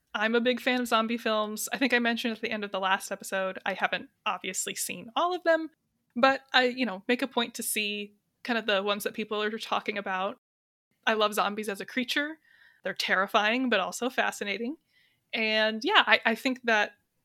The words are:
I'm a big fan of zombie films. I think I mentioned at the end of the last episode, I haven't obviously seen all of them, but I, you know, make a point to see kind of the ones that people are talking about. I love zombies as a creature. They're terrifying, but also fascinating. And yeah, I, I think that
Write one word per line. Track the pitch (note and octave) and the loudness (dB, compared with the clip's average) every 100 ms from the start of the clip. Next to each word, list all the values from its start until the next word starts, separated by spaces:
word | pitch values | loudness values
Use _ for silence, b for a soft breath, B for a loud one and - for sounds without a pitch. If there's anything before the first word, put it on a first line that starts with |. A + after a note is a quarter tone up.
| _ | _
I'm | - G#3+ | -2 2
a | A#3 | 4
big | A#3+ A#3+ | 4 2
fan | - B3 | 2 0
of | B3 | 2
zombie | A3+ A3+ A#3 | 2 2 0
films. | A#3 G#3+ G#3+ G#3+ - | 0 0 -2 -4 -6
I | - | 0
think | C4 | 2
I | B3 | 4
mentioned | A#3 A#3 A#3+ | 2 0 -2
at | A3 | -4
the | A3+ | -4
end | A3 | -4
of | G#3 | -4
the | G3 | -2
last | F#3+ F#3+ - | 0 0 -2
episode, | G3 - F#3+ F#3+ F#3+ - | -10 -6 -4 -4 -4 -6
I | |
haven't | F#3+ G3 F3+ - _ - | -2 -2 -2 -6 _ -6
obviously | F#3 G3 F#3 - | -6 -6 -6 -6
seen | F#3+ - F3+ F#3+ A3+ | -6 -8 -8 -6 -2
all | E4+ F4+ | 0 0
of | |
them, | E4+ D#4+ D#4+ - _ _ _ - | 2 2 0 -12 _ _ _ 2
but | C4 C4+ - | 4 4 0
I, | B3+ B3+ | 2 2
you | B3 B3 | 0 -4
know, | F#3+ - | -4 0
make | B3 | 0
a | C4+ | 0
point | - A#3 - | -2 -2 -4
to | |
see | A3+ - G#3 G#3 G3+ - _ _ - | -4 -2 -2 -4 -8 -14 _ _ -4
kind | A#3 | -2
of | A3 | 2
the | G3+ | 0
ones | G3+ G3+ | 2 -2
that | G#3+ | -2
people | - G#3+ G#3 | -6 -4 -2
are | G#3+ A3 | -2 -4
talking | - G3+ G3 G#3 | -4 -2 -2 -6
about. | G3+ F#3 G3 - _ _ _ _ _ _ - | -4 -4 -4 -6 _ _ _ _ _ _ 0
I | A3 | 2
love | G#3 | 2
zombies | G#3 F#3+ G#3 G#3+ | 2 0 -2 -6
as | G3 | -6
a | F#3+ | -4
creature. | - B3 - D4 D#4+ b b b b F#3 | -4 -2 -2 -2 -6 b b b b -10
They're | |
terrifying, | F#3+ - F#3 G3 A3 G#3 A#3 C4 | -6 0 0 2 2 2 2 2
but | G#3+ | 2
also | F3+ - A#3+ | 0 -2 -4
fascinating. | - G#3 - G#3 G3 A#3 D#4+ _ _ _ _ _ | 0 -2 -2 -4 -4 -6 -8 _ _ _ _ _
And | A#3 A3 G#3+ A3 A3 | -2 0 2 2 0
yeah, | C#4 G#4 B3+ | 2 4 6
I, | A3 - | 4 4
I | A3+ | 0
think | C4+ B3+ | 0 -2
that | - A3 G#3 - _ _ | 2 2 2 -4 _ _